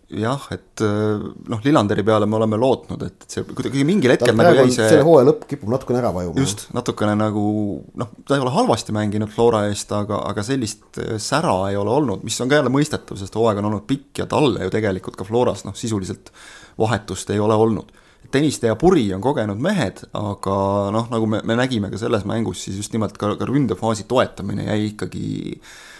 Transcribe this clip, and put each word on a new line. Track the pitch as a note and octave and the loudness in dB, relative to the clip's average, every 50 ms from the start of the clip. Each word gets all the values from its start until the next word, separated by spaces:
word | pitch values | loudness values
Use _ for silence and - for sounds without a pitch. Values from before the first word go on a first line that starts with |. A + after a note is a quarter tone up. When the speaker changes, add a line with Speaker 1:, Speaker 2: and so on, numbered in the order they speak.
| _ _ | _ _
Speaker 1:
Jah, | - F2 G#2 A2+ C3 C#3+ - - | -6 -4 -2 -2 -2 -4 -6 -10
et, | - F2+ - _ _ - A2 | -12 -12 -12 _ _ -2 -2
äh, | G#2+ G#2 G#2 G#2+ G#2+ G#2+ G#2 - - - - - | 0 0 0 0 0 -2 -2 -4 -8 -12 -14 -8
noh, | - A#2+ A2 G#2 | -8 -8 -2 0
Lillanderi | C#3 D#3 D3 A2 G#2 G#2+ G2+ G2 | 2 4 4 4 2 0 0 2
peale | G#2+ A2 G#2+ G#2 | 2 4 4 4
me | G#2 G#2+ | 2 2
oleme | A2 A2+ A2 G#2+ G#2+ | 2 2 2 2 2
lootnud, | B2 C3 A#2 - - - F#2+ - - | 2 2 2 0 -2 -12 -10 -10 -10
et | - - _ - _ | -12 -12 _ -20 _
see | - - - | -10 -10 -8
kuidagi | - - - - A#2 A#2 C#3 C#3 | -8 -8 -6 -6 -4 0 0 2
mingil | D3 G3 G#3+ D3 A#2+ | 2 2 4 4 4
hetkel | C3+ - A#2 A#2 A2+ | 4 4 4 2 4
Speaker 2:
Tal | A2 | 6
Speaker 1:
nagu | - F3 | 6 6
Speaker 2:
praegu | E3 C3 | 8 8
Speaker 1:
jäi | C3 | 6
Speaker 2:
on | B2+ B2+ | 4 4
Speaker 1:
see | A#2+ A2 A2 | 4 4 6
Speaker 2:
selle | - - C#3 | 6 6 8
hooaja | E3 E3 D3 B2 C#3 | 8 8 8 8 6
lõpp | D#3+ - - - C#3 | 4 2 -2 -10 -10
kipub | - - G2+ | -8 -4 -2
natukene | A#2+ C3 - - B2+ B2 | -2 -2 -2 -2 -2 0
ära | B2 A2+ F2 | 0 0 -2
vajuma. | F2+ F2+ F2+ E2 B2 B2+ | -2 -4 -2 0 0 0
Speaker 1:
Just, | G2 G2 G#2 - - - | 0 -2 -6 -10 -8 -8
natukene | - - - A#2+ - G#2 G#2+ G#2 | -6 -4 -4 -4 -2 0 0 2
nagu, | G#2 G#2+ G#2+ G2+ G#2+ G#2 G#2+ G#2+ G#2+ G#2+ G2+ F2+ C2+ - - - - B2 | 2 0 0 0 0 0 0 0 0 -2 -2 -4 -6 -10 -14 -10 -10 -10
noh, | A2 - - - | -10 -10 -20 -4
ta | - C#3 | -2 0
ei | C#3 C3+ | 0 0
ole | B2+ | 0
halvasti | B2+ F#3+ B3 A3 C3 G#2+ - - G#2+ | 2 2 2 2 2 0 -2 -4 -2
mänginud | G#2+ G#2 G#2 G2+ G#2+ G#2+ G#2+ | -2 -2 -2 -2 -2 -4 -4
Flora | - - A#2 A#2 A#2 G#2+ G#2 G#2 | 0 4 4 4 4 4 0 0
eest, | G2+ G2+ - - G#2 | -2 -4 -6 -4 -4
aga, | G#2 G#2 G#2 G#2+ G2 - - G2+ | -4 -2 -2 -4 -4 -4 -4 -6
aga | A2 G#2 | -6 -4
sellist, | G#2+ C#3 C#3 A#2+ G#2 - - _ _ - - | -2 -2 -2 -2 -6 -8 -10 _ _ -12 -10
äh, | - - A2+ G#2+ G#2 | -6 -6 -6 -6 -4
sära | - - C#3+ E3 D#3+ G#2+ F#2 G2 G2 | -2 -2 0 0 2 0 0 0 -2
ei | G2 G2+ | -2 -2
ole | G2+ G#2 A#2 | 0 0 2
olnud, | C#3+ D#3 A#2+ F#2+ - - | 2 2 0 -2 -4 -6
mis | - - - A#2+ | -8 -6 -4 0
on | B2+ | 2
ka | C#3+ D3+ | 2 2
jälle | C#3+ A#2+ B2+ | 4 2 2
mõistetav, | C#3 D3+ - - - - - - F#2+ G2 | 2 0 0 -2 -8 -8 -10 -12 -12 -12
sest | F#2+ - G#2+ | -8 -2 2
hooaeg | A2+ A#2 G#2 G2+ G#2 | 2 2 2 2 0
on | G#2+ | -2
olnud | G#2+ G2+ G#2 | -2 -4 -2
pikk | - C3+ C#3 - _ _ - F#2 | -4 -4 -4 -4 _ _ -8 -6
ja | F2 - | -2 0
talle | A2+ D3+ C#3 G#2 - F2+ | 2 4 2 2 0 -2
ju | F#2+ G2+ | -2 -2
tegelikult | A2+ G#2+ G#2 F#2+ F#2 - - - - G2+ | 0 0 0 -2 -2 -6 -10 -10 -10 -8
ka | G2 | -2
Floras, | G#2+ A#2+ B2 A2 F2+ - - - | 0 2 2 2 0 -2 -8 -12
noh, | G2 - | -12 -8
sisuliselt | - A#2 G#2+ G2+ F#2 F2+ G2+ - - - _ - - - - - - - _ - - | -6 -4 -4 -4 -4 -6 -10 -12 -14 -20 _ -20 -20 -20 -20 -20 -20 -20 _ -2 -2
vahetust | A2 A2+ G2 - - G2 - - - | 0 0 -2 -4 -6 -10 -10 -6 -4
ei | G#2 G#2 G#2 | -2 0 2
ole | G#2+ A2+ | 2 4
olnud. | G#2+ A2+ A2+ A2 D#2+ - - _ - _ _ _ _ _ - - | 4 4 2 2 -2 -6 -10 _ -20 _ _ _ _ _ -2 0
Tõniste | C3 D3+ D3+ A#2 - - | 0 2 2 0 0 0
ja | A2+ A2 G#2+ - | 0 0 4 4
Puri | F3+ F#3+ E3 A#2 G2+ F#2 | 4 4 4 2 0 -2
on | F#2+ G2 | -2 -2
kogenud | B2+ D3 C3 A2 G#2 G2 G#2 C3 | -2 -2 0 -2 -4 -4 -4 -2
mehed, | F#3 G#3+ F#3+ C3 F#2+ - - - - | -2 0 0 -2 -2 -4 -8 -20 -12
aga | - G2+ G#2 G#2 G2+ - - F#2+ F#2+ G2 G2 G2 G2 G2+ G2+ G2 G2+ A2+ | -8 -6 -6 -6 -6 -6 -4 -2 0 0 0 0 0 0 -2 0 -2 -2
noh, | A#2 A#2 B2 | -2 -2 -2
nagu | A2+ A2+ G#2+ | -2 0 0
me, | G#2+ G#2 - | -2 -2 -2
me | F2+ A2+ A#2 B2+ | -2 0 0 0
nägime | C3 C3 A2 G2+ F#2+ G2 | 0 0 -2 -4 -4 -6
ka | G2 A2 | -6 -4
selles | A#2+ A#2+ A2 F#2 | -2 -2 -2 -2
mängus, | G2+ G#2+ A2+ A2+ G#2+ F#2+ - - | -2 -4 -2 -2 -4 -6 -8 -10
siis | - G2 G2 G#2 | -10 -8 -8 -8
just | - - A2+ | -6 -4 -4
nimelt | G#2+ F#2+ - | -4 -4 -4
ka, | - - G#2 G2+ - | -4 -4 -4 -2 -4
ka | A2+ | -4
ründefaasi | G#2 A#2 D3 C#3+ A2 A2 - - A2 A2+ G2+ G2 - | -2 0 0 0 0 -2 -2 -2 -2 -2 -4 -4 0
toetamine | B2 B2+ G#2+ - - - F#2 G2 G2 G2 - G#2 G#2 | 2 2 2 0 -2 -10 -8 -6 -6 -6 -4 -2 -2
jäi | G#2 G#2+ G#2+ | -2 -2 -4
ikkagi, | G#2+ - - - - A#2 G#2 G#2+ G#2+ G2 - - - - - - - - - - - | -4 -8 -10 -10 -8 -8 -8 -6 -6 -6 -8 -10 -12 -12 -16 -20 -20 -20 -20 -20 -20